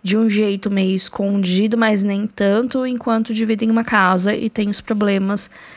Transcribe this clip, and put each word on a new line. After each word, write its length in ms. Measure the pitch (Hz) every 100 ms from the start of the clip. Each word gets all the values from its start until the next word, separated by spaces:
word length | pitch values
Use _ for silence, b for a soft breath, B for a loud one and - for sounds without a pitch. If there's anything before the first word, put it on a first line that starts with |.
de 160 | 190 208
um 100 | 226
jeito 420 | 208 214 196 196
meio 240 | 196 190
escondido, 840 | 190 - - 202 202 185 185 214 233
mas 240 | 220 208
nem 240 | 202 202 208
tanto, 600 | - 202 208 247 262 254
enquanto 460 | 247 233 226 226
dividem 380 | 220 220 214 220
uma 120 | 226
casa 520 | 226 214 185 185 190
e 160 | 214 226
tem 180 | - 208
os 140 | 202
problemas 680 | - 214 208 196 196 202 - B B